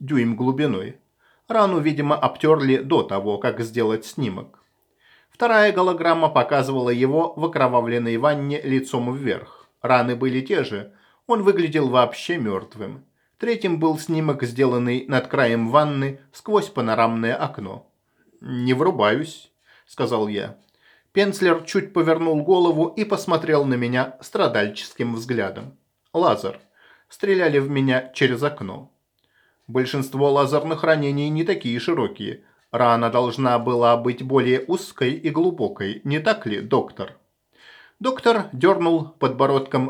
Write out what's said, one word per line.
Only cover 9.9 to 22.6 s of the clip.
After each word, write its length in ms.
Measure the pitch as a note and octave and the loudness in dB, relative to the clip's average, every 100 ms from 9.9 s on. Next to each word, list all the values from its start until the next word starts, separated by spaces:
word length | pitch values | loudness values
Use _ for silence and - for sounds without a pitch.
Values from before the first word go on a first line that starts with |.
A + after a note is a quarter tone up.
| B2 A#2+ A#2+ | 2 2 -2
были 240 | C3 F#3 | -2 -2
те 240 | - F#3+ | -2 -2
же. 280 | A#2 G#2 - _ _ _ - | -2 -6 -12 _ _ _ -2
Он 160 | A3+ | 0
выглядел 460 | G3 E3+ E3 D#3 C3+ | 2 2 2 0 2
вообще 500 | B2 A#2+ - - F3 | 4 2 0 -6 -4
мертвым. 680 | A2 F#2+ - G#2+ G2+ B2+ _ _ _ _ | -2 -4 -6 -12 -14 -14 _ _ _ _
Третьим 400 | A3+ A3+ G3 D#3+ | -4 -2 -2 0
был 200 | D#3+ D#3 | 0 0
снимок, 440 | - D#3+ D#3 C3+ | -2 -2 0 -2
сделанный 640 | A#2+ A#2+ C3+ B2 B2 B2+ - | -2 0 2 2 0 -2 -2
над 220 | C3 C3 | -2 0
краем 420 | C#3 A#2+ A#2 A2+ | 0 2 2 2
ванны 500 | C#3+ D3+ C#3 C3+ C3+ _ | 2 2 0 -4 -6 _
сквозь 360 | - - G#3 - | -16 -2 0 0
панорамное 640 | - A2+ A2 A#2 A2+ A2+ | -4 -2 2 0 0 -2
окно. 580 | - C3+ - G2 G2+ - _ _ _ _ _ | -2 -6 -8 -12 -14 -18 _ _ _ _ _
«Не 300 | A#2+ B2 B2 | -10 -4 0
врубаюсь», — 800 | B2+ E3+ B2+ G#2 C3+ D#3 - - _ _ _ _ | 2 2 2 2 2 -2 -12 -20 _ _ _ _
сказал 400 | - A#2+ A#2 G#2+ | -6 -2 -2 -2
я. 300 | G2+ G2 - _ _ _ _ _ | -4 -8 -12 _ _ _ _ _
Пенслер 500 | G3 G3+ F#3+ F#3 E3 | 0 0 2 2 2
чуть 300 | E3 G3 F#3+ | 0 -4 -2
повернул 500 | F3 D#3+ D#3+ D#3+ D3+ | 0 2 2 0 0
голову 440 | D3+ F#3 | 2 4